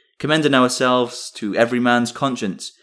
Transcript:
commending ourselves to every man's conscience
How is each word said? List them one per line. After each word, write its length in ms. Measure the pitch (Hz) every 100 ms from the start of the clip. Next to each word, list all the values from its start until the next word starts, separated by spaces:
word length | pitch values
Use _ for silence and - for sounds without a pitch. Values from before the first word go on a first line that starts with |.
| _ -
commending 340 | 135 156 147
ourselves 760 | 135 123 - 127 127 120 - - -
to 200 | 104 92
every 240 | 117 123
man's 320 | 123 120 117
conscience 600 | - 139 123 104 92 - -